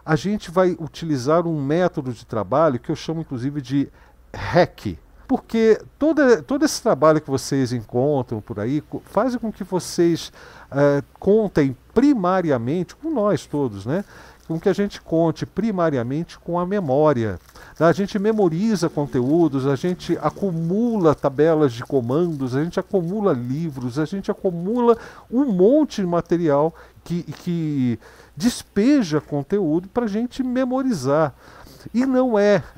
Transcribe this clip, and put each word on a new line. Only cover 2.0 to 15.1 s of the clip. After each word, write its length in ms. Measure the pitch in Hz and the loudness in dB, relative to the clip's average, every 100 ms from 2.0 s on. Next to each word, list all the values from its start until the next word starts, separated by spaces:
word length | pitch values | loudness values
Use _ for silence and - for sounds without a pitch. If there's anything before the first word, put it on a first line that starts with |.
| 131 | -6
de 100 | 117 | -10
trabalho 560 | - 117 92 131 160 120 | -8 -6 -2 2 2 0
que 120 | - | -4
eu 40 | 156 | -6
chamo, 260 | - 160 | -6 -8
inclusive, 420 | 160 131 131 147 | -6 -6 -6 -6
de 260 | 123 139 135 - - _ - | -2 -2 -2 -6 -20 _ -20
rec. 680 | - - 170 165 - 107 82 - - - | -12 -2 2 2 0 -10 -10 -12 -20 -4
Porque 540 | 262 - 226 220 214 - - | -4 -2 2 4 4 0 -2
toda, 420 | 302 302 262 226 | 0 4 4 4
todo 200 | - 269 | 2 0
esse 200 | 311 - | 0 0
trabalho 360 | 226 151 156 156 | 0 4 4 4
que 120 | 147 | 2
vocês 420 | 131 - 139 120 | -4 -2 -2 -2
encontram 680 | 123 107 123 139 143 123 110 | -4 -4 -2 0 0 -2 -6
por 180 | - 104 | -8 -6
aí 200 | 107 147 | -4 -4
co-, 220 | - 123 - | -6 -10 -4
faz 300 | - 254 240 | -2 0 -2
com 140 | 226 | -6
que 120 | - | -8
vocês, 680 | 190 185 - - 170 160 - - - - - | -6 -6 -4 0 2 0 -4 -18 -20 -20 -8
eh, 300 | 139 143 143 - _ | 0 2 2 -2 _
contem 560 | - 214 202 - 139 123 - - | 2 2 2 2 0 -2 -4 2
primariamente, 1000 | 285 254 175 190 170 127 117 175 170 - | 2 2 2 0 0 0 0 -4 -4 -8
com 140 | 320 | -6
nós 380 | 277 208 165 - | -2 0 0 -2
todos, 400 | 147 131 101 101 | -4 -4 -4 -6
né? 180 | 165 202 - - - - | -6 -6 -14 -20 -20 -8
Com 140 | 165 | -4
que 80 | 202 | 0
a 60 | |
gente 260 | 185 202 - | 0 -2 -6
conte 460 | - | -4